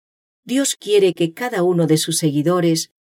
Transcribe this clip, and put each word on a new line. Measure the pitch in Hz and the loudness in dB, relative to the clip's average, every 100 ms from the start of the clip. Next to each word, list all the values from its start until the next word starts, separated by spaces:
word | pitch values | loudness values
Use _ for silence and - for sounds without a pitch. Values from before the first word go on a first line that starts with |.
| _ _ _ _ | _ _ _ _
Dios | - 262 269 - | -4 -2 -2 -4
quiere | 202 208 190 | 0 2 2
que | 165 165 | 2 -4
cada | 165 247 208 | -4 -6 0
uno | 180 175 156 | 0 2 2
de | 156 | 2
sus | - 160 | 0 -2
seguidores, | 156 147 151 180 170 165 - _ | -2 0 0 0 0 -2 -4 _